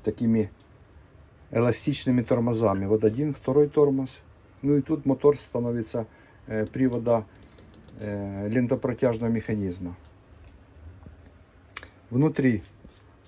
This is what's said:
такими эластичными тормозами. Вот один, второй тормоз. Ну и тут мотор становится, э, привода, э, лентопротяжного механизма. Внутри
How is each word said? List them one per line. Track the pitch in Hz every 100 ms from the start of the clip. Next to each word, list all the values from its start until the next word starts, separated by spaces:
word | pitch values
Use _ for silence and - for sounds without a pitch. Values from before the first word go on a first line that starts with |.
такими | 110 - 117 113 104 - _ - - - - - - - -
эластичными | 117 123 117 151 139 131 123
тормозами. | 117 123 120 113 110 98 98
Вот | 107
один, | 107 117 151
второй | 143 - 143 147
тормоз. | 156 143 135 131 - - - - -
Ну | 139 147
и |
тут | 139 156
мотор | 139 131 147 143
становится, | - 120 120 120 110 120 110 - - - -
э, | 110
привода, | 107 131 131 120 117 113 104 - - - - - - -
э, | 104 101 101 98 104
лентопротяжного | 123 120 127 123 120 104 113 117
механизма. | 113 113 107 95 90 90 95 - - - - - - - - - - - - - - _ _ - - - - -
Внутри | 120 151 147 131 104 - - - - - -